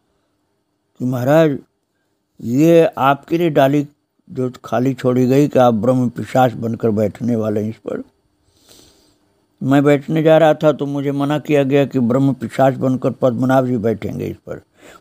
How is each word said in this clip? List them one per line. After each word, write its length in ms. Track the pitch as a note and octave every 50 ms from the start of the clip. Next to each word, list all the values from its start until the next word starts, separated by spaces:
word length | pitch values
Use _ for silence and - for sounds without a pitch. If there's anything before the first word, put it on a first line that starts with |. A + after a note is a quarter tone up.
| _ _ _ _ _ _ _ _ _ _ _ _ _ _ _ _ _ _ _ _
कि 60 | B2+
"महाराज, 520 | B2+ C3 A#2+ B2 C3 D3 D#3+ E3 D3+ C#3 - - _ _ _ _ _ _ _ _ _ _ _ _ _ _ _
ये 460 | - A2+ A#2+ C#3 D#3 E3 E3+ E3 E3 - - -
आपके 400 | B2+ C3+ C#3 C#3 - - D#3+ E3+
लिए 120 | F3 E3
डाली 380 | D3 C#3+ C3+ C3+ C#3+ D3 C#3+ C#3+ _ _ _ _ _ _ _ _
जो 220 | - C3 B2+ B2+ B2 - -
खाली 280 | - A2+ A#2 B2 C3+ C3
छोड़ी 320 | - - B2+ B2 B2+ B2+
गई 220 | B2 C3 C#3 D3 C#3+
कि 120 | - C3+
आप 140 | B2 B2 A#2
ब्रह्म 360 | G#2+ G2 B2+ B2+ B2+ B2+ A#2
पिशाच 440 | - - A2 - - C3 C3 B2 -
बनकर 360 | - A2+ A2+ A#2 G#2+ - A#2
बैठने 440 | G#2 G#2 G#2+ G2+ - - - A#2 A#2+
वाले 260 | A2 G#2+ A2 G#2+ G#2+
हैं 80 | G#2 A2
इस 80 | A2+ -
पर, 260 | _ - - - C4+ - _ _ _ _ _ _ _ _ _ _ _ _ - - _ _ _ _ _ _ _ _ _ _ _ _ _ _ _ _
मैं 220 | - C3 C#3 C#3+ C#3
बैठने 400 | D3 D3 C3+ C3+ - D#3 D#3+ D3+
जा 140 | D#3+ D#3+ D#3
रहा 160 | D#3+ D#3 D3+
था 180 | D3+ D#3+ D3+
तो 140 | C#3+ - D3
मुझे 260 | C#3+ C#3+ C#3 C#3 C#3+
मना 260 | C#3 C#3 C#3+ C#3+ D3+ D3
किया 240 | C#3 - D3+ C#3 C#3
गया 220 | C3 C#3+ C#3+ C#3
कि 140 | B2+ - C3
ब्रह्म 340 | A#2+ A2+ A#2+ C3+ C#3 C#3 B2+
पिशाच 400 | - A#2 A2 - - C3+ C#3 C3
बनकर 380 | B2+ A#2+ C3 B2+ A#2+ - C3+
पद्मनाभ 560 | A2+ - - C3 A#2 A2+ C3 C3 C3 C3+ C3 B2
जी 100 | B2+ A#2
बैठेंगे 480 | G2 A#2 A2 G2+ G#2+ G2+ - F#2+ G2+
इस 120 | G2 F#2+ -
पर, 240 | _ - - - - _ _ _ _ - - -